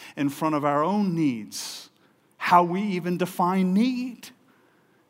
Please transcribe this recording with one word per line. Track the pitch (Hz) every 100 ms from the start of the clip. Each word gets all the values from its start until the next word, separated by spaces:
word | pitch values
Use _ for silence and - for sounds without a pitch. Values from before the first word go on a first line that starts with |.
| - -
in | 143
front | 143 160
of | 151
our | 147 143
own | 160 208 196
needs, | 165 151 117 104 - - - - _ _ _ _ -
how | - 180
we | 175 185
even | 208 180 175 175
define | 175 - 180 190 185
need, | 190 247 247 247 226 - - _ _ _ _ _ _